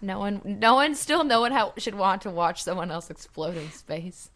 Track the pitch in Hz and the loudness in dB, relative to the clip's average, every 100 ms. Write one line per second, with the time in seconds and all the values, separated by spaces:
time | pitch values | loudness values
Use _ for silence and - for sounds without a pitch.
0 | 196 196 202 202 202 208 226 262 294 285 | -8 -4 -4 -4 -6 4 6 6 4 0
1 | - 320 294 233 240 269 208 214 233 202 | 0 2 4 4 4 2 0 -4 -8 0
2 | 190 190 202 170 170 170 - 185 175 165 | 0 0 -4 -2 -2 -2 -4 -4 -4 -8
3 | - 165 - - 156 170 151 - - 156 | -10 -16 -14 -8 -6 -6 -10 -12 -10 -10
4 | 180 - - | -10 -14 -20